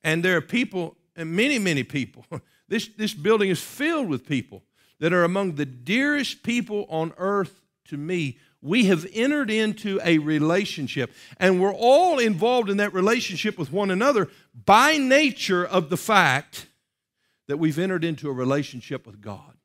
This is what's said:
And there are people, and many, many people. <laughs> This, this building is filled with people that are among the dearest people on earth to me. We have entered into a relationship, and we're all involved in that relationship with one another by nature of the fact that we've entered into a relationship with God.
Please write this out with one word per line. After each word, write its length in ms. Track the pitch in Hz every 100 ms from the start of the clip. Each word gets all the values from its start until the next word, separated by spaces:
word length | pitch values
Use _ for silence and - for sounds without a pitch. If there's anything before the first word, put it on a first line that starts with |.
And 180 | 160 165
there 140 | 175 175
are 60 |
people, 560 | 147 240 202 185 165 _ _ -
and 160 | 160
many, 260 | 175 262 262
many 260 | 190 143
people. 420 | 120 143 117 - _
<laughs> 120 | 123 _ _ _
This, 200 | 220 - -
this 160 | 214
building 340 | 214 175 220 196
is 120 | 175
filled 480 | - - 302 320 220
with 200 | 127 -
people 340 | 135 - 95 _ _ _ _
that 160 | 160
are 100 | 180
among 300 | 170 190 196
the 120 | 147 139
dearest 760 | 123 123 226 285 294 247 -
people 440 | - 240 208 208 -
on 240 | 160 160 160
earth 460 | 190 202 185 _ _ _ _
to 100 | 147
me. 420 | 151 180 143 120 _ _
We 220 | 135 226
have 220 | 202 175 175
entered 380 | 220 262 294 233
into 480 | 220 220 214 208 190
a 140 | 175 165
relationship, 920 | 151 156 156 180 202 - 131 135 131 - - -
and 220 | 185 180
we're 140 | 196
all 460 | 180 233 285 359 294
involved 480 | 226 170 226 247 202
in 80 | 202
that 180 | 208
relationship 640 | 185 196 240 - 180 214 202
with 140 | 131
one 180 | 170 202
another 380 | 185 254 240 - _ _ - -
by 320 | 208 285 311
nature 680 | 262 269 302 - - 180 180
of 220 | 190 151
the 80 | 180
fact 720 | - 202 160 131 - - - _ _ _ _ _ _ _ -
that 80 | 143
we've 220 | 160 147
entered 260 | 190 180
into 240 | 170 147 147
a 40 |
relationship 720 | 127 127 143 139 127 - 135 117
with 140 | 104
God. 360 | 104 95 - _